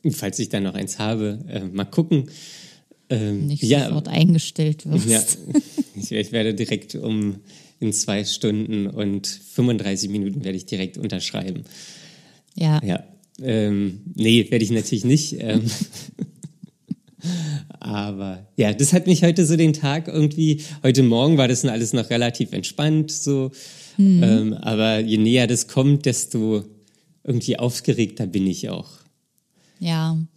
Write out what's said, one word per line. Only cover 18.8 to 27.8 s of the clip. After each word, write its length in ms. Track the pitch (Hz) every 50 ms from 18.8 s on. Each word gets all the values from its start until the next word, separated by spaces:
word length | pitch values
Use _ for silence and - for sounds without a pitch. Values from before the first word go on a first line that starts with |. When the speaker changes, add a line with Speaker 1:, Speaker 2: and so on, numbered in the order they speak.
| 139 - -
Speaker 1:
hat 140 | 180 170
mich 160 | 185 180 151 185
heute 220 | 170 170 185 175
so 100 | 147 165
den 180 | 160 165 156 151
Tag 340 | 151 - 139 143 165 165
irgendwie, 540 | - - 160 151 147 147 170 160 156 151 151 - - - - -
heute 200 | 131 139 135 131
Morgen 340 | 120 113 117 131 151 165
war 100 | 143 131
das 140 | 120 127 120
dann 100 | - 139
alles 220 | 110 113 117 107 -
noch 160 | 123 107 -
relativ 440 | 120 117 120 120 117 - 120 - -
entspannt, 580 | 101 90 - - - 147 156 156 156 151 151
so. 400 | - - - 143 139 135 131 131 - - - - - - - - -
Speaker 2:
Mhm. 260 | - 196 196 190 175 175
Speaker 1:
Ähm, 300 | 180 - 113 107 107 110
aber 460 | - - 110 110 107 110 110 110 107
je 180 | 110 113 107
näher 300 | 110 107 113 123 127 120
das 200 | 113 123 117 -
kommt, 380 | - - 139 131 143 143 143 147
desto 580 | 131 117 - - - - 120 110 110 110 104 98 - - _ _ _ _ _ _ _ _ _ _
irgendwie 340 | - 123 117 - - 123 -
aufgeregter 680 | 120 123 120 -